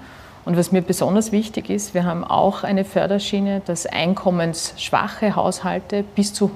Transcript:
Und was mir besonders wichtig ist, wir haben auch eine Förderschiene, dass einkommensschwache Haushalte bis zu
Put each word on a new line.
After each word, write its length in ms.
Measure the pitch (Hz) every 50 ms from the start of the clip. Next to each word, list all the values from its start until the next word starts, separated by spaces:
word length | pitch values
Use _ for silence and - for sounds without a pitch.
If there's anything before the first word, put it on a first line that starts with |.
| - - - - - - - - -
Und 140 | 170 170
was 140 | 170 175 175
mir 100 | 190 185
besonders 500 | 175 - 185 - 147 - 185 220 214 220
wichtig 380 | 202 208 220 214 - - - -
ist, 240 | 190 208 202 - -
wir 100 | 180 175
haben 200 | 180 165 170 -
auch 400 | - - - - 196 202 - -
eine 200 | 202 202 190 196
Förderschiene, 800 | 196 - 185 - 180 196 202 202 - - 196 196 196 196 196 196
dass 220 | - 175 165 -
einkommensschwache 1500 | - - - 160 175 196 - - 190 180 175 165 170 165 - - - - - - - - - - 202 - - 220 208 -
Haushalte 640 | - - 180 185 - - 180 175 185 190 - 208 202
bis 320 | 202 202 - - 202 208 -
zu 160 | - 202 196 -